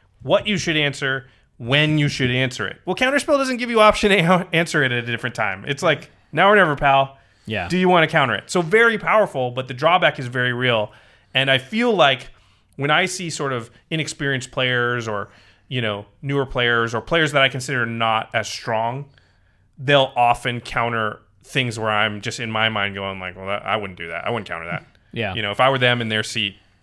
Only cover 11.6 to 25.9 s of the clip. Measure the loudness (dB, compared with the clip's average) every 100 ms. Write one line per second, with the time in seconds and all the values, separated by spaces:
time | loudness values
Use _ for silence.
11.6 | 0 0 2 4 4 4 -6 -20 _ _
12.6 | _ -6 0 2 0 -4 -8 -6 -4 -6
13.6 | -8 _ _ -6 -6 -6 -4 -4 -6 -4
14.6 | -2 0 0 -2 -4 -6 -8 _ _ _
15.6 | _ -6 -4 -6 -10 _ -4 -2 -2 0
16.6 | 2 2 0 -2 -2 0 2 2 2 0
17.6 | -4 -4 -4 -2 0 0 -2 -4 -4 -8
18.6 | -4 -2 -2 -6 -12 _ _ _ _ _
19.6 | _ -6 2 4 4 2 2 2 -2 -6
20.6 | -6 -4 -2 -2 -4 -6 _ _ -6 -2
21.6 | -2 -2 0 2 0 -2 -8 -8 -6 -2
22.6 | 0 0 -2 -4 -8 -8 -12 -10 -8 -6
23.6 | -2 -4 -4 -10 -10 -8 -4 -6 -6 -10
24.6 | -8 -10 -12 _ _ -6 -6 -4 -4 2
25.6 | 2 4 2